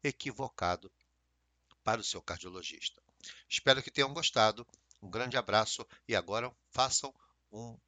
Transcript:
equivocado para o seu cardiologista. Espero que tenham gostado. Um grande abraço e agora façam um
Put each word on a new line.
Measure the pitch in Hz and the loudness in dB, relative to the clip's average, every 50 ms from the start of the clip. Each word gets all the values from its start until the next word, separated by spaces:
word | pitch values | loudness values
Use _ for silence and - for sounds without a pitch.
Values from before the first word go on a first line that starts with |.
| - | -2
equivocado | 147 131 _ - 143 107 - 135 123 _ - 92 87 90 - - 95 _ _ _ _ _ _ _ _ _ _ _ _ _ _ _ _ - _ _ | -2 -4 _ -8 -10 -6 -6 -8 -8 _ -2 0 0 0 -2 -6 -18 _ _ _ _ _ _ _ _ _ _ _ _ _ _ _ _ -20 _ _
para | - 110 113 | 0 0 0
o | 101 | -2
seu | - - 92 | -6 -6 -6
cardiologista. | - - 85 85 92 90 90 92 85 - - - - - - _ _ _ _ _ - - - - - | -8 -10 -10 -10 -10 -12 -12 -10 -12 -12 -12 -8 -8 -8 -8 _ _ _ _ _ -20 -20 -20 -20 -10
Espero | _ - - - - 131 135 127 | _ -4 0 4 4 4 4 4
que | - | -4
tenham | _ - 139 135 | _ 0 0 0
gostado. | 143 165 156 - - 123 110 110 107 110 120 _ - _ _ _ - _ | 0 -2 -2 0 4 6 6 6 4 0 -10 _ -20 _ _ _ -20 _
Um | - 98 | -16 -6
grande | 87 113 123 127 117 | -4 -4 -2 0 0
abraço | 131 110 - 104 107 110 - - - - _ - - _ | -2 0 4 4 4 4 4 -2 -6 -6 _ -16 -20 _
e | - 113 | 0 0
agora | 98 87 - 101 113 120 123 - _ _ _ | 0 0 0 -4 -4 -4 -4 -10 _ _ _
façam | - - 131 131 - - - 139 - _ _ _ _ _ _ _ | 0 0 2 2 2 0 -2 -2 -12 _ _ _ _ _ _ _
um | 104 107 117 117 117 - _ | -14 -14 -12 -14 -14 -18 _